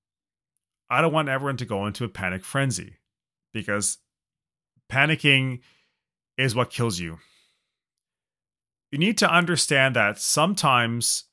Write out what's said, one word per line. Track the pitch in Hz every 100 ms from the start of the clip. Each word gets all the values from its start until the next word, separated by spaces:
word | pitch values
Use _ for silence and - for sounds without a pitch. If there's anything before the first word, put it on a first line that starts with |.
| _ _ _ _ _ _ _ _ -
I | 123
don't | 160
want | 156 147
everyone | 135 139 127
to | 123
go | 101 101
into | 98
a | 117
panic | - 92 92
frenzy | - 139 135 92 - - _ _ _ _ _
because | 110 104 104 101 - _ _ _ _ _ _ _ _ -
panicking | 131 151 156 147 135 131 123 _ _ _ _ _ _ _ -
is | 131 110
what | 120
kills | - 117 87
you. | 85 82 _ _ _ _ _ _ _ _ _ _ _ _ _ _ _ _ _
You | 143
need | 180 220
to | 190
understand | 170 175 165 - 139 135 123
that | 104 107
sometimes | - - 165 208 147 123 117 117 - - -